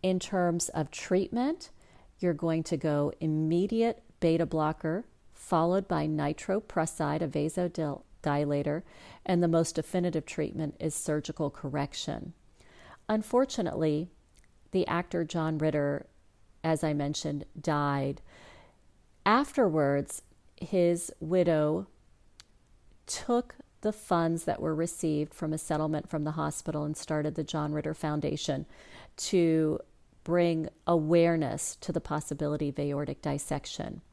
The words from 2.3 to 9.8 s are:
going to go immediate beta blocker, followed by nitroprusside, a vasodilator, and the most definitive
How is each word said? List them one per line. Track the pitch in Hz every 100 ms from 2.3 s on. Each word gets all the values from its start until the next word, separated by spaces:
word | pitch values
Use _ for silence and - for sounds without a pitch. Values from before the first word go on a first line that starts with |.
going | 156 165 160
to | 160 160
go | 156 147 147 -
immediate | 160 156 156 170 196 226 226 - - _
beta | 170 165 165
blocker, | 160 151 160 165 170 240 _ -
followed | - - 170 165 185 190
by | 165 156
nitroprusside, | 156 143 156 - 196 - - 160 - 151 151
a | 165
vasodilator, | 139 151 170 180 170 156 143 - - - 143 147 143 143 151 - - - -
and | - 175
the | 175
most | 165 160
definitive | -